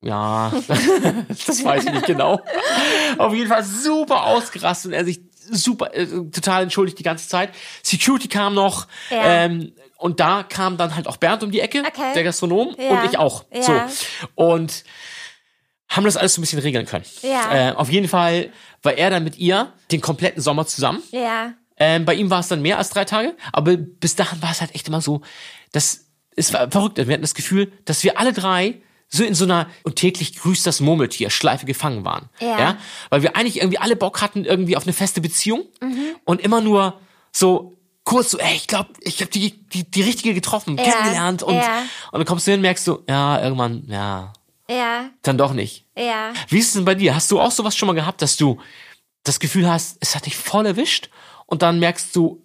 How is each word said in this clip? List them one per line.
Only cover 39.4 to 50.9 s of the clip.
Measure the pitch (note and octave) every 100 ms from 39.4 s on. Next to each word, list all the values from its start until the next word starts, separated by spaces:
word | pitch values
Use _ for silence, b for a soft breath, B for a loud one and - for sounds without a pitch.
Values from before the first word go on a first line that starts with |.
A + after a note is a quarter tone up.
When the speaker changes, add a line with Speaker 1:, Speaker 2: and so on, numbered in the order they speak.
| G3+ - _
Speaker 1:
die, | F3+ F3
die | F#3+
richtige | G3 A#3+ A3+
getroffen, | F#3 - G#3+ F#3+ C#3+
Speaker 2:
Ja. | B3
Speaker 1:
kennengelernt | A3+ A3+ E3+ F3 F#3
und, | - A#3+
Speaker 2:
Ja. | A#3+ A3+ B3 B B
Speaker 1:
und | -
dann | D#3+
kommst | F3 F#3
du |
hin | G3
und |
merkst | F#3 F3+ -
so, | E3+ -
ja, | C3+ C#3+ C#3+
irgendwann, | A#2+ C3 A#2+ A#2 -
ja. | G#2 G2+ F#2+ F#2 G#2 _ _ _
Speaker 2:
Ja. | B3 A#3+ A#3 B3+ _
Speaker 1:
Dann | - C3
doch | C#3
nicht. | C3 G#2 - _ -
Speaker 2:
Ja. | A#3+ A3 A3 A#3+ B
Speaker 1:
Wie | E3+
ist | A3+
es |
denn | G#3 F#3
bei | F#3+
dir? | F#3+
Hast | C#3+ -
du | G3
auch | A#3+
sowas | - G#3+ -
schon | G#3
mal |
gehabt, | E3 D#3 -
dass | D3 -
du | D3 A#2 B B B B _ _ -
das | C#3
Gefühl | D#3 F#3+ F3
hast, | E3+ - -
es | C3+ D3
hat | -
dich | -
voll | - G3+ G#3+
erwischt | F#3 D#4